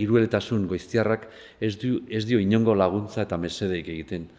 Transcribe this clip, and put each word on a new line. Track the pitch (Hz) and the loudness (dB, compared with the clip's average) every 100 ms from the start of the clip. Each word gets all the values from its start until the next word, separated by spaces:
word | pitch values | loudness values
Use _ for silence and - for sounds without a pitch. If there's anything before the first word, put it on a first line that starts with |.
hirueletasun | 104 117 110 104 - 110 90 | 2 4 4 0 0 -2 0
goiztiarrak | 90 - 113 107 110 - - - - | -4 -2 0 0 0 -6 -20 -20 -6
ez | 110 101 | -4 -2
du, | 127 120 - | -2 -2 -2
ez | 110 107 | -4 2
dio | 120 | 2
inongo | 98 113 113 101 | 4 4 4 4
laguntza | 92 101 104 113 | 4 0 -4 -4
eta | 104 87 | -4 -4
mesedeik | 85 - 98 90 80 | -4 -4 -4 -4 -6
egiten. | 80 76 90 82 | -8 -8 -10 -10